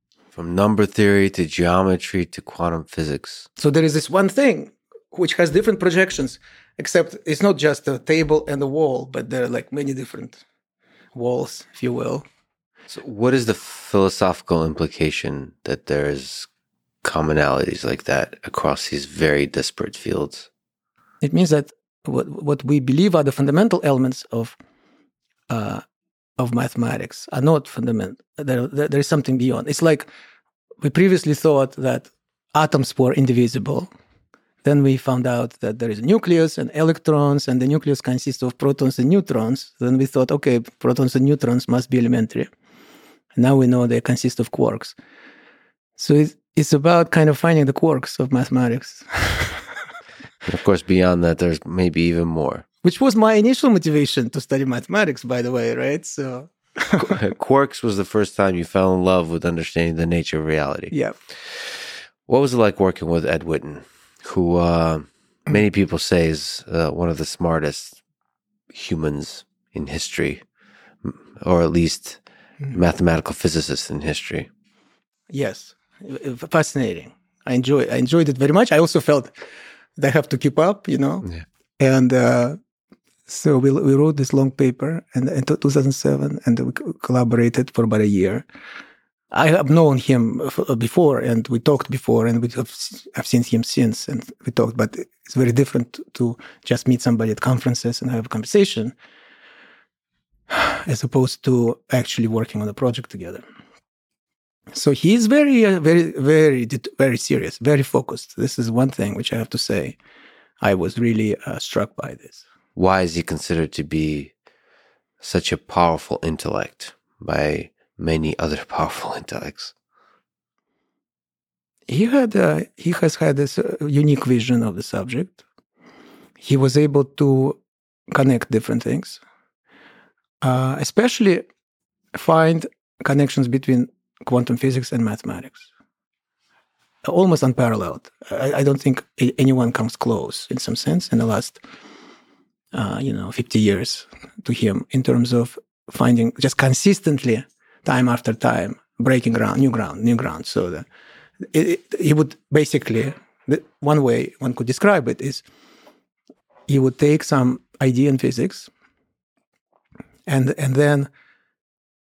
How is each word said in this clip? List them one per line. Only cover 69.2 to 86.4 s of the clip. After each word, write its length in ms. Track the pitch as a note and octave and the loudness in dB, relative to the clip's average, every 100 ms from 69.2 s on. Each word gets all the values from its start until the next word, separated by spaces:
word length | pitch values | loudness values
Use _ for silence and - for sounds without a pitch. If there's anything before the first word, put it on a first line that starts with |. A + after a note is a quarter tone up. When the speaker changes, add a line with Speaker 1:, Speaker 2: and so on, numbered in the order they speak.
| D2 - - _ _ | -10 -16 -20 _ _
Speaker 1:
in 140 | - C#2+ | -12 -8
history, 540 | D#2 - - C#2+ C#2 _ _ _ _ _ _ | -8 -8 -4 -4 -6 _ _ _ _ _ _
m-, 340 | - - _ - | -12 -12 _ -10
or 200 | - F2+ | 0 2
at 100 | E2 | 2
least 480 | E2+ E2 - - - _ _ _ - | 2 0 -2 -10 -20 _ _ _ -14
Speaker 2:
Mm. 140 | C#3 F2+ | -8 0
Speaker 1:
mathematical 580 | F2 - F2 D#2+ - | 0 2 2 0 -2
physicists 560 | - F2 D#2+ D#2 C#2+ - | -4 -2 -2 -4 -6 -8
in 120 | D2+ | -8
history? 480 | D2 D2+ - D2+ - _ _ _ _ _ _ _ _ | -6 -8 -8 -10 -12 _ _ _ _ _ _ _ _
Speaker 2:
Yes. 460 | C#3 C3 - - _ _ _ G3 C3+ | -6 -6 -8 -18 _ _ _ -16 -12
F-, 260 | C#3 B2 E3 | -12 -12 -2
fascinating. 640 | E3 D3+ C#3+ A#2+ E2+ - _ _ _ - | -2 0 -2 -4 -6 -14 _ _ _ -2
I 80 | |
enjoy, 300 | B2+ B2+ C#3+ | -2 2 2
I 140 | - B2 | 2 0
enjoyed 320 | B2+ E3 D#3 | 2 2 2
it 80 | C3 | 2
very 160 | C#3 | 2
much. 180 | E3 A#3+ | 2 2
I 80 | D#3 | 2
also 220 | E3 E3 | 2 2
felt 300 | - D3 - - - - - - _ - | 2 0 -2 -12 -20 -20 -20 -20 _ -4
that 100 | C#3 | 0
I 40 | |
have 180 | D#3 C#3 | 0 0
to 80 | B2+ | -2
keep 200 | C#3+ C#3 | 0 2
up, 300 | E3+ G#3 - | 2 0 -4
you 100 | C3 | -2
know? 260 | C#3 E3+ F#2+ | 0 -2 -8
Speaker 1:
Yeah. 160 | E2 E2 _ _ - | -12 -16 _ _ 0
Speaker 2:
And, 340 | C3+ C3+ B2+ | 4 6 4
uh, 420 | B2+ A#2+ B2 A#2+ D#3 _ _ _ _ _ _ _ | 4 4 2 0 -4 _ _ _ _ _ _ _
so 320 | - D#3 C#3 | -4 2 4
we, 120 | C3+ | 4
we 240 | C3+ D3+ C#3 | 2 4 4
wrote 200 | D#3 D3 | 4 2
this 160 | B2+ | 0
long 200 | C3+ C3+ | 2 2
paper 520 | C3 C3 B2 C#3 E3 - | 2 0 0 -6 -8 -6
in, 140 | C3 C3 | -4 -2
in 160 | C#3 | -2
two 140 | C3 D3+ | -2 0
thousand 340 | C#3+ C#3 C3+ | 2 2 0
seven, 480 | C3 D3 C#3 C#3+ D3 | 0 0 0 -2 -2